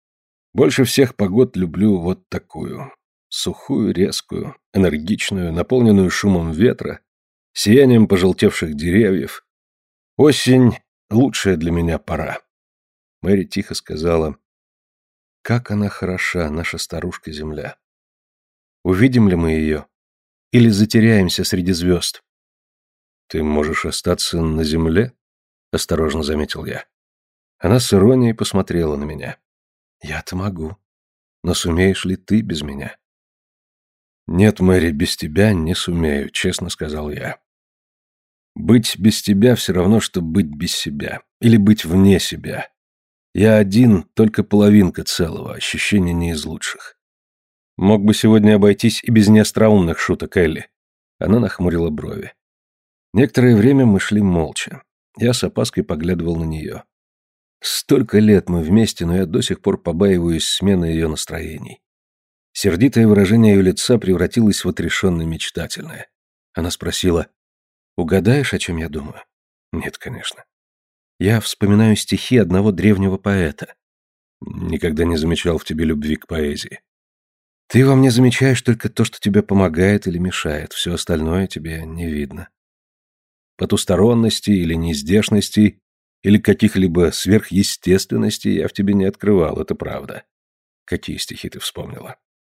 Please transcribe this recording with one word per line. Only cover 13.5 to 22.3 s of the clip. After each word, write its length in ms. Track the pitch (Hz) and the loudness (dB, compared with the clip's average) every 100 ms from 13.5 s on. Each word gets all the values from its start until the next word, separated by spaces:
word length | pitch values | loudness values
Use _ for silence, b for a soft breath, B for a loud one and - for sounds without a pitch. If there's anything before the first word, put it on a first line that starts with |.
| 95 - | -8 -8
сказала: 640 | - - 78 85 82 78 71 _ _ _ _ _ _ _ _ _ _ - | -10 -10 -6 -2 0 -2 -8 _ _ _ _ _ _ _ _ _ _ -4
"Как 220 | 120 123 | -4 -2
она 180 | 104 101 | -4 -4
хороша, 640 | - 92 90 - 90 78 | -4 -8 -6 -6 -4 -6
наша 260 | 78 85 82 | -6 -8 -10
старушка-земля. 1000 | - 82 90 - - 78 78 76 71 - _ _ _ _ _ _ _ _ _ _ | -10 -10 -10 -12 -14 -12 -10 -10 -12 -16 _ _ _ _ _ _ _ _ _ _
Увидим 460 | 87 92 131 123 104 | -2 2 2 4 2
ли 60 | 87 | 2
мы 160 | 82 | 0
ее? 340 | 80 78 76 - _ _ _ _ _ _ | -2 -2 -4 -8 _ _ _ _ _ _
Или 160 | 120 117 | 4 4
затеряемся 760 | 101 107 113 113 107 90 - | 4 2 4 4 4 2 -2
среди 300 | 92 95 90 | -4 -2 -2
звезд?" 500 | 85 90 87 - - _ | -2 0 -2 -2 -10 _